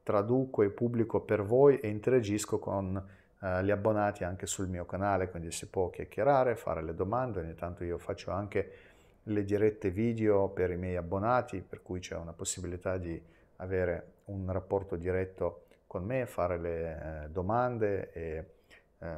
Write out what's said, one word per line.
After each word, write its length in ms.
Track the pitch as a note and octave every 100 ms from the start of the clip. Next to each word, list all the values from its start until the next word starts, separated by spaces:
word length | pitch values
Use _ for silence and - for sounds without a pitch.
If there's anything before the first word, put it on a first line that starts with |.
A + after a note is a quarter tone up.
traduco 600 | - G#2 G#2 C3 C3 -
e 60 | G2+
pubblico 520 | - A#2+ A#2+ A2 G2
per 220 | - G#2+
voi 340 | G2+ B2 C#3+ C3
e 80 | G#2+
interagisco 720 | G#2 B2 B2+ G#2 G#2 - G#2+
con, 420 | - G2 F#2+ F#2+ F#2 - _ -
eh, 220 | F#2+ F2+
gli 80 | F#2+
abbonati 520 | G2+ G#2+ G#2+ G#2 G2
anche 220 | F2 F#2 F#2+
sul 220 | - F#2
mio 180 | F2+ E2+
canale, 440 | F#2 G2+ F#2+ F#2
quindi 220 | E2+ E2
si 160 | - -
può 220 | F#2+ F2+
chiacchierare, 640 | - D#2 - A#2+ C#3 B2+ G#2+
fare 260 | - E2
le 100 | D#2+
domande. 460 | E2+ F#2+ A#2+ B2+ F#2+
Ogni 160 | E2 -
tanto 280 | F2 E2+
io 140 | F2 E2
faccio 340 | - G2 -
anche 400 | F#2 G2+ G2+ - - - - _ _
le 200 | - G#2
dirette 460 | G2+ G#2 G#2+ G#2+ G2
video 600 | F2+ A#2 A2+ G#2+ G2+ G2
per 220 | - F2+
i 60 | F2
miei 180 | F#2 F2+
abbonati, 640 | E2+ F#2+ G#2+ B2 A#2+ F#2+
per 200 | F2 -
cui 180 | - F#2
c'è 160 | - E2+
una 180 | E2
possibilità 640 | E2 F#2+ - F2+ F2+ F#2+ F#2
di 240 | F2 E2 - _ _ -
avere 560 | F#2 F#2 F2+ E2+ - - -
un 260 | G2 F#2
rapporto 440 | F#2 F#2 G2 F#2+ F2
diretto 720 | F2 F#2 F#2 - F2 - - _ -
con 160 | F#2+ F#2+
me, 200 | C3 A#2+
fare 320 | - F2 F2
le, 680 | E2+ E2 E2 D#2+ D#2 D#2 D#2
eh, 40 |
domande 800 | F2+ F2+ A#2 B2 A#2+ G#2 G2 -
e, 340 | E2+ D#2+ D#2 - _ _ - _ -
eh, 80 | E2